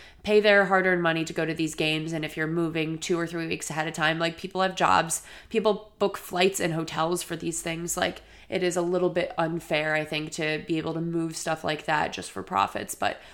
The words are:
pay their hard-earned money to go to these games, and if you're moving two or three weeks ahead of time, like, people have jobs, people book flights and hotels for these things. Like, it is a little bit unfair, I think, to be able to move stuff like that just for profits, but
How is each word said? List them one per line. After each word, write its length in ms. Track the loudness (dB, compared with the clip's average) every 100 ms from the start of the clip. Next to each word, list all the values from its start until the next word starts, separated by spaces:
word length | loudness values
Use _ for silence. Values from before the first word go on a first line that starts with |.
| -20 -8
pay 180 | 4 6
their 260 | 8 6 6
hard-earned 380 | 4 4 4
money 200 | 2 0
to 100 | -2
go 120 | -2 -2
to 80 |
these 220 | 0 -2 0
games, 380 | 0 0 -2
and 100 | -4
if 120 | -4 -4
you're 100 | -2
moving 500 | 0 0 0 -2 -4
two 220 | -2 0
or 80 | 0
three 200 | -4 -6
weeks 220 | -8 -6
ahead 180 | -4 -4
of 60 |
time, 260 | 0 0 2
like, 180 | -2 -4
people 240 | -6 0
have 140 | 0 2
jobs, 480 | 4 6 4 -4 -8 -20 -4
people 420 | 0 2 0 -4 -2
book 180 | -2 -2
flights 420 | -4 2 2 2
and 140 | -2
hotels 480 | -2 -2 -2 0 -2
for 140 | -4 -6
these 260 | -4 -4
things. 340 | -4 -6 -4 -2
Like, 260 | -2 -4 -16 -20 -6
it 140 | -2
is 120 | 0 0
a 60 |
little 280 | 2 2 2
bit 240 | 2 -2 0
unfair, 560 | -2 -2 -2 0 2
I 100 | 0
think, 280 | -2 -4 -4
to 300 | -4 -2 -2 -2
be 100 | -2
able 160 | -2
to 80 | -2
move 340 | -2 -2 -2 -4
stuff 280 | -4 -2
like 220 | -2 -4 0
that 260 | 0 0
just 200 | -4 -8
for 100 | -10
profits, 540 | -2 0 2 -2 -8 -2
but 220 | -2 -2 -10